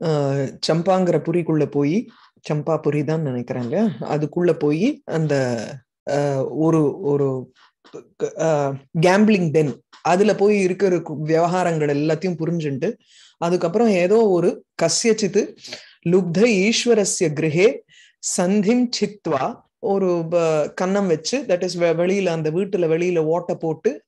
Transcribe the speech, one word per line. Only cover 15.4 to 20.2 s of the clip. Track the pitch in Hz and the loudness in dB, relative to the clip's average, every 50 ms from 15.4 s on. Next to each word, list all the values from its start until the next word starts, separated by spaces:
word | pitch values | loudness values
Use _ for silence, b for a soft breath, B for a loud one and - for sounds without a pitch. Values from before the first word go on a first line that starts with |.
| 262 - - B B B B B B B B B B 170 | -2 -2 -6 B B B B B B B B B B 0
லுப்த | 175 190 190 180 165 180 | 2 2 2 0 0 2
ஈஸ்வரஸ்ய | 214 247 220 185 185 214 226 - - 240 233 214 196 190 - - 185 | 2 4 4 2 2 2 0 0 2 2 2 2 2 0 -2 -2 -2
கிருஹே | 160 151 143 156 160 143 170 190 233 285 - - b b b b b b b | -2 -2 -2 -2 -2 2 4 4 2 2 0 -10 b b b b b b b
சந்திம் | - - - - 180 175 196 214 196 196 240 247 247 240 - - | -10 -6 -2 0 0 2 2 2 2 2 2 2 2 0 -2 -4
சித்வா, | 208 196 - - - 175 151 135 135 185 240 - _ _ _ - | -4 -4 -6 -6 -6 -2 -2 -2 -2 -4 -6 -10 _ _ _ -8
ஒரு | - 175 196 196 190 180 175 170 | -4 -2 0 0 0 0 0 0